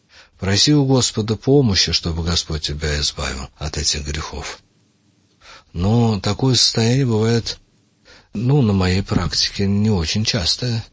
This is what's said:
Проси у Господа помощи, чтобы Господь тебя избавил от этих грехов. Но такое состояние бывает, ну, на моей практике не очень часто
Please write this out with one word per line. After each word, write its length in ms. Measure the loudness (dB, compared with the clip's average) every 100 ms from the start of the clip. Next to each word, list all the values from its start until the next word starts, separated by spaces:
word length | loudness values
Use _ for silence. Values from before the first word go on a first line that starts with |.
| _ -20 -20 _
Проси 320 | -2 2 4
у 120 | 4 4
Господа 520 | 2 2 -2 -4 -2
помощи, 540 | 4 4 4 2 0
чтобы 320 | -2 -4 -4
Господь 400 | -2 -2 -2 -6
тебя 360 | -6 -6 -4 -2
избавил 480 | -4 -6 -8 -8 -12 -10
от 180 | -8 -4
этих 260 | -4 -4 -4
грехов. 540 | -8 -8 -10 -12 -16 _ _ _ _ _ _ _ _ -20 -20 _
Но 480 | -4 2 4 4 2
такое 360 | -2 0 2 2
состояние 500 | 2 2 2 2 2
бывает, 540 | 2 2 0 -2 -10 _ _ _ _ _ -20 _
ну, 300 | -4 2 4
на 100 | 4
моей 300 | 4 2 0
практике 640 | 0 -2 0 -2 -4 -2 0
не 240 | 2 2
очень 340 | 0 0 -2 -2
часто 580 | -2 -2 -2 -2 -4 -6